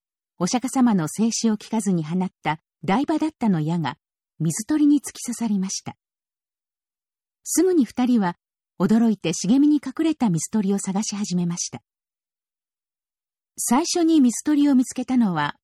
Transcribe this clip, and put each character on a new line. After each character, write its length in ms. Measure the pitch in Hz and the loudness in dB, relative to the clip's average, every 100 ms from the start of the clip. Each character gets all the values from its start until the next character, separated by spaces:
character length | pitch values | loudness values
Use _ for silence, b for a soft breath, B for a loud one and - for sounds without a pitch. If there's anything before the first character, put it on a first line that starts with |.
| _ _ _ _ | _ _ _ _
お 80 | 185 | -4
釈 220 | 247 254 | -2 -4
迦 20 | |
様 240 | 269 247 | 0 2
の 140 | 202 156 | 2 -2
静 200 | - 226 | -2 -2
止 240 | - 226 | 0 -2
を 60 | 214 | -2
聞 140 | - | -4
か 80 | 220 | -4
ず 140 | 202 | -2
に 100 | 175 | -2
放 200 | 151 180 | -2 -4
っ 60 | 185 - | -6 -6
た 160 | 151 156 _ _ | -6 -6 _ _
台 220 | 151 202 285 | -2 0 0
場 120 | 311 | -2
だ 100 | 311 | -2
っ 40 | |
た 160 | - 226 | -2 0
の 140 | 165 | 0
矢 180 | 151 175 | 0 -2
が 180 | 143 143 _ _ _ _ | -4 -8 _ _ _ _
水 280 | 160 151 220 | -4 -4 -4
鳥 200 | 311 294 | 2 4
に 140 | 294 | 4
突 120 | - | 0
き 100 | - - | -10 -10
刺 80 | |
さ 140 | 226 233 | -6 -2
り 100 | 202 | -2
ま 120 | 190 | -2
し 140 | - | -6
た。 120 | - - _ _ _ _ _ _ _ _ _ _ _ _ _ _ | -10 -16 _ _ _ _ _ _ _ _ _ _ _ _ _ _
す 200 | - - | -4 0
ぐ 100 | 370 | 2
に 120 | 359 226 | 2 0
二 200 | - 247 | 0 0
人 140 | 240 | 2
は 180 | 185 - _ _ _ _ | 0 -4 _ _ _ _
驚 320 | 175 226 233 | 2 4 2
い 80 | 208 | 0
て 160 | - | -2
茂 260 | - 180 269 | -4 2 4
み 80 | 294 | 4
に 80 | 302 | 2
隠 280 | 269 - | -2 -4
れ 120 | 320 311 | -2 0
た 140 | 233 | 0
水 220 | 165 - | 0 -2
鳥 220 | 220 190 | -2 0
を 60 | 196 | -2
探 220 | - 190 | -2 -4
し 140 | 220 202 | -4 -6
始 200 | 208 175 | -4 -2
め 100 | 175 | -2
ま 100 | 170 | -4
し 140 | - | -8
た。 100 | - - _ _ _ _ _ _ _ _ _ _ _ _ _ _ _ _ - | -10 -18 _ _ _ _ _ _ _ _ _ _ _ _ _ _ _ _ -10
最 240 | - 240 | -2 0
初 220 | 339 349 | 0 0
に 160 | 320 320 | 2 4
水 240 | 247 - | 4 2
鳥 240 | - 294 285 | 0 2 4
を 60 | 262 | 4
見 80 | |
つ 100 | 254 | 2
け 120 | - 247 | -4 -2
た 120 | 254 | 0
の 160 | 214 | 2
は 220 | 165 147 - | 0 -2 -6